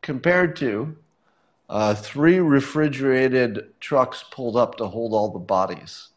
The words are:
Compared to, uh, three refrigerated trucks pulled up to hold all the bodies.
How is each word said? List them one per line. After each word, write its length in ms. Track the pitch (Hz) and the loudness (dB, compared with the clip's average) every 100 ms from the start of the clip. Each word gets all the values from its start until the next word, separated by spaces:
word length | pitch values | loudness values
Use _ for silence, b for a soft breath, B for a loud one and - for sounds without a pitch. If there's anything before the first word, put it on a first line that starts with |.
Compared 540 | - 135 160 180 180 - | -8 -4 2 2 2 0
to, 380 | 135 104 147 156 _ _ _ _ _ _ _ | -4 -2 -6 -10 _ _ _ _ _ _ _
uh, 240 | 104 107 | -2 0
three 460 | 104 104 139 156 185 | 0 -4 2 4 4
refrigerated 1300 | 170 139 135 151 151 131 135 131 131 127 120 104 - _ | 6 4 2 0 -2 0 0 2 2 2 0 -2 -12 _
trucks 440 | - 143 127 - - | -2 0 0 -2 -16
pulled 260 | - 123 113 | -10 -4 0
up 180 | 117 - | 0 -2
to 100 | 107 | -8
hold 260 | 101 117 | -6 -2
all 160 | 107 104 | 0 0
the 100 | 95 | -4
bodies. 680 | 90 95 95 90 - - - | -2 0 0 -4 -14 -20 -20